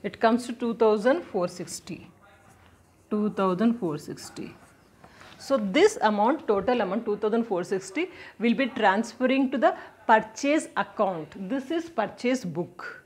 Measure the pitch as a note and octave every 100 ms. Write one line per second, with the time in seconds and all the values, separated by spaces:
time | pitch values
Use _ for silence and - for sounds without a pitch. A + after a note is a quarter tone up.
0 | G3+ - A3+ A#3 A#3+ A#3 A#3+ G#3+ A3 G#3+
1 | G#3+ E4+ - G3+ F3+ - F3 - - E3+
2 | - - - - - - - _ _ _
3 | _ G#3+ G#3+ G3+ F#3+ F3+ A3+ A#3 F3 D3
4 | - - - - - - - _ _ _
5 | - - - - - C#4 G3+ A3+ G#4 -
6 | G#3+ G#3 G#3+ D#4 - G3+ F#3+ B3 F#3+ G3+
7 | A3+ G#3 G#3+ A3+ A3+ F#3 F3 F#3+ - D4
8 | F#4 - - - A#3 A3 B3+ - G#3+ G3
9 | A3+ - B3+ C4 C4+ C4+ D#4 F#4 - -
10 | - A3 A3 - C#4 D4+ - - - -
11 | G3 F3 D3+ G#3 F#3 C4 C4 E4+ E4 -
12 | G#3 - B3 B3+ F3+ D#3 F3 - - -